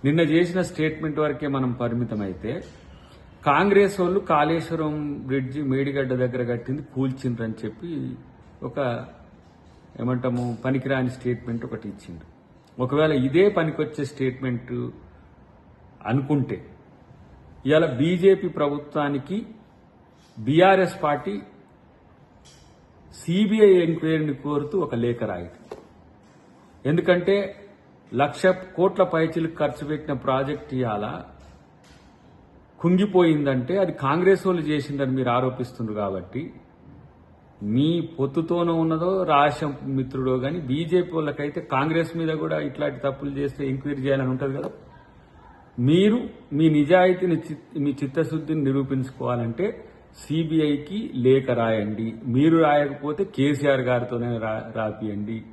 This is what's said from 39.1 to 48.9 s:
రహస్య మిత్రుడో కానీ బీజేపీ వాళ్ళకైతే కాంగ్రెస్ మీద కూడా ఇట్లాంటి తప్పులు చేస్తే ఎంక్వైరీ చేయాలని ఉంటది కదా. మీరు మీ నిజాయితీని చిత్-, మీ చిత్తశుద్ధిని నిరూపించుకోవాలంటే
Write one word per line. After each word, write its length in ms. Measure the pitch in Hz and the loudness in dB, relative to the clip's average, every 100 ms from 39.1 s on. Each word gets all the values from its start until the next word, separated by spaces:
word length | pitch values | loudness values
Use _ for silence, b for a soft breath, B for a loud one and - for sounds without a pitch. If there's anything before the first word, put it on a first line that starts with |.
| 190 | 0
రహస్య 440 | 175 143 147 143 156 131 | 2 4 4 2 -6 -6
మిత్రుడో 500 | 131 135 127 131 131 127 | -4 -2 -2 -2 0 0
కానీ 200 | 131 175 | -2 -4
బీజేపీ 520 | 131 139 165 180 175 | -2 -2 2 0 0
వాళ్ళకైతే 500 | 160 151 139 147 170 | -2 -4 -4 -6 -6
కాంగ్రెస్ 500 | - 135 147 165 165 170 | -2 0 2 0 0 -2
మీద 140 | 160 156 | -4 -2
కూడా 140 | 160 156 | -2 -2
ఇట్లాంటి 400 | 147 - 147 131 143 | -4 -4 -4 -2 -6
తప్పులు 260 | 135 143 139 | -4 -8 -4
చేస్తే 220 | 139 135 139 | -6 -4 -4
ఎంక్వైరీ 340 | 131 143 143 | -4 -4 -4
చేయాలని 280 | 131 135 127 | 0 0 0
ఉంటది 240 | 127 139 135 | -2 -4 -6
కదా. 120 | - - - - - - - - - - - - | -8 -12 -20 -20 -20 -20 -20 -20 -20 -20 -14 -2
మీరు 400 | 123 170 202 240 - - - | 4 6 6 2 -2 -14 -8
మీ 160 | 143 160 | 2 4
నిజాయితీని 640 | 147 147 185 185 180 185 165 | 4 6 6 6 4 0 0
చిత్-, 440 | - 151 - 156 | -4 -14 -10 -4
మీ 120 | 143 139 | -4 -2
చిత్తశుద్ధిని 580 | 135 165 139 156 147 160 | -4 -2 -2 -4 -4 -2
నిరూపించుకోవాలంటే 1040 | 135 135 135 | 0 0 -2